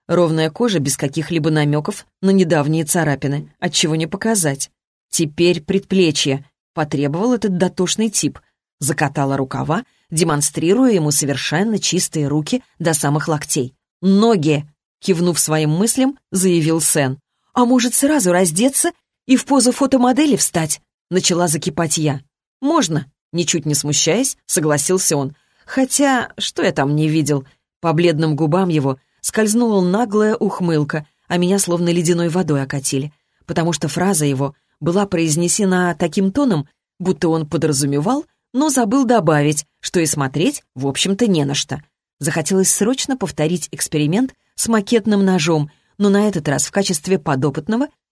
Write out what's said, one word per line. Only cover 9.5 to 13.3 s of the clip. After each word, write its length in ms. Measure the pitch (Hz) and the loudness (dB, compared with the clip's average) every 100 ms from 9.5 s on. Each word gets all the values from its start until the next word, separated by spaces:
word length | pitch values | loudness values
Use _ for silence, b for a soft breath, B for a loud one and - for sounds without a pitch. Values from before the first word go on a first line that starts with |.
| 127 139 175 - b b | -4 -4 -4 -6 b b
демонстрируя 840 | 160 170 147 143 170 160 226 262 | -2 0 0 -2 -2 0 4 4
ему 180 | 190 151 | 2 2
совершенно 680 | - 131 131 - 156 226 208 | 0 -2 -4 -2 -2 0 -2
чистые 480 | - 175 - 160 139 | -2 -2 -2 -2 -2
руки 340 | 151 147 254 B B | -2 -2 -4 B B
до 160 | 165 | -2
самых 320 | 156 143 151 | 0 0 0
локтей. 480 | 156 | 0